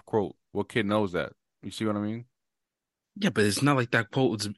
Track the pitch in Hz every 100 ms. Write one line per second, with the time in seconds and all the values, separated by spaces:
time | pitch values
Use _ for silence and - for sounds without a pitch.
0 | - 113 92 - _ 101 101 123 101 107
1 | 101 85 65 - _ _ - - 110 104
2 | 104 113 120 _ _ _ _ _ _ _
3 | _ - 196 113 104 95 139 135 117 120
4 | 110 139 131 107 104